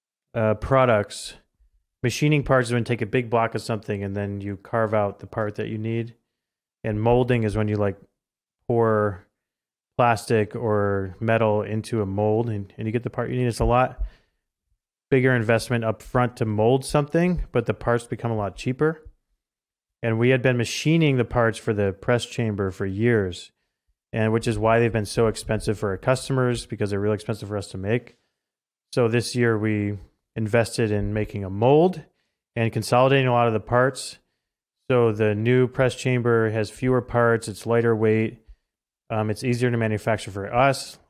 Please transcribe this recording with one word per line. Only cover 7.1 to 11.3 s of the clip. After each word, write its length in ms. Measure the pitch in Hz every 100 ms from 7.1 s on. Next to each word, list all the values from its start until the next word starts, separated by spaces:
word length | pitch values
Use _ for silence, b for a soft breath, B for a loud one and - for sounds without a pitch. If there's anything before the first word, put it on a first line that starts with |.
| 123 127 123
is 120 | 110 104
when 120 | 107
you, 80 | 104
like, 200 | 101 95 - _ _ _ _ _ -
pour 580 | 120 113 107 104 90 _ _ _ _ _ _ _ -
plastic 600 | 120 113 - 113 104 117
or 600 | 117 104 101 98 95 92
metal 420 | 113